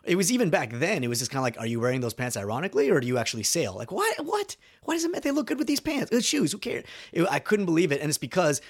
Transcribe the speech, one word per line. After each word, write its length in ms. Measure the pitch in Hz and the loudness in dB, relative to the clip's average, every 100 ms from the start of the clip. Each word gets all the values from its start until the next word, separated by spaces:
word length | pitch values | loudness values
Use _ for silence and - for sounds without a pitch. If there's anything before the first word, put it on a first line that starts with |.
it 120 | - 180 | 0 2
was 160 | 185 | 4
even 180 | 247 185 | 4 4
back 220 | 175 123 | 2 0
then, 300 | 120 175 190 | -2 0 0
it 40 | 120 | 0
was 120 | 120 | -2
just 100 | 127 | -2
kinda 140 | 135 | 0
like, 160 | 127 113 | -2 -2
"Are 80 | 113 | -4
you 120 | 117 | 0
wearing 220 | 123 131 | 0 0
those 140 | 120 - | -2 -4
pants 200 | 123 110 | -4 -4
ironically, 540 | 101 120 190 - 262 | -4 -4 -2 2 4
or 100 | 156 | 4
do 60 | 123 | 2
you 140 | 123 | 0
actually 240 | 113 113 | 0 -2
sail?" 320 | 107 165 110 95 | 0 0 -2 -4
Like, 140 | 113 | -6
"Why, 200 | 202 440 339 | -2 -2 -2
what? 320 | 311 415 392 - _ _ | -2 -4 -4 -10 _ _
Why 140 | - 330 | -4 -2
does 80 | |
it 80 | 330 | -2
matter? 100 | 370 | -2
They 100 | 285 | 0
look 160 | 285 233 | 0 0
good 120 | 262 | -2
with 80 | 285 | 0
these 140 | 285 | 0
pants, 300 | 302 277 - | 0 -2 0
uh, 80 | 233 | 0
shoes, 300 | - 294 147 | 2 2 0
who 60 | - | -2
cares?" 260 | - - - - - | -6 -6 -8 -16 -4
It, 160 | 170 175 | 0 2
I 80 | 143 | 0
couldn't 280 | - 214 180 | 2 2 4
believe 240 | 160 175 | 4 4
it, 100 | 139 | 2
and 80 | 151 | 0
it's 80 | 147 | -2
because 420 | 131 185 160 139 | -2 2 2 2